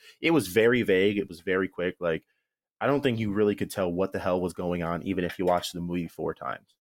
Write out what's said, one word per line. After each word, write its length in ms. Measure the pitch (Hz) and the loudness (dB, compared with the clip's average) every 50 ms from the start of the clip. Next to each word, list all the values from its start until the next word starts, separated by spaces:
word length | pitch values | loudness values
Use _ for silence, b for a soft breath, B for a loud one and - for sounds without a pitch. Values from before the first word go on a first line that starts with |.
| B B B B | B B B B
it 100 | B 160 | B 2
was 160 | 180 143 101 | 2 2 2
very 340 | 90 87 110 110 117 127 120 107 | 2 4 4 6 6 6 4 4
vague. 340 | 104 95 92 98 104 101 | 4 4 6 6 4 2
It 120 | 101 - - | 0 -2 -6
was 100 | 85 - | -8 -10
very 280 | - 98 92 95 95 92 | -4 -2 0 0 0 -2
quick. 260 | - - 87 90 87 - | -2 -4 -4 -4 -4 -2
Like, 240 | 87 85 80 78 - _ _ _ _ _ _ _ _ _ _ - | -2 -2 -2 -2 -6 _ _ _ _ _ _ _ _ _ _ -4
I 60 | 107 | 0
don't 140 | 127 143 139 | 0 0 2
think 180 | 143 131 117 113 | 0 0 0 0
you 120 | 110 104 98 | -2 -2 0
really 220 | 104 107 104 101 | 2 2 2 2
could 160 | - 101 - | 0 -4 -6
tell 200 | - 101 95 87 | -4 -4 -2 -2
what 220 | 85 90 95 92 - | 0 -2 -2 -2 -2
the 60 | 95 | -4
hell 220 | - 92 90 92 | -2 -2 -2 0
was 120 | 90 87 - | -2 -4 -6
going 300 | - 90 87 90 87 82 | -4 -4 -4 -2 -2 -2
on, 200 | 82 85 85 - | -4 -4 -4 -4
even 200 | 95 92 90 90 | -4 -4 -2 -2
if 160 | 82 - - | -4 -4 -2
you 60 | 92 | 0
watched 280 | 87 87 87 - - - | 2 2 0 0 -4 -8
the 80 | 87 | -8
movie 260 | 87 87 87 87 85 | -6 -4 -4 -4 -6
four 260 | 80 - - 78 82 80 | -6 -8 -8 -6 -6 -6
times. 420 | - - 64 - - _ _ _ _ | -6 -8 -10 -10 -10 _ _ _ _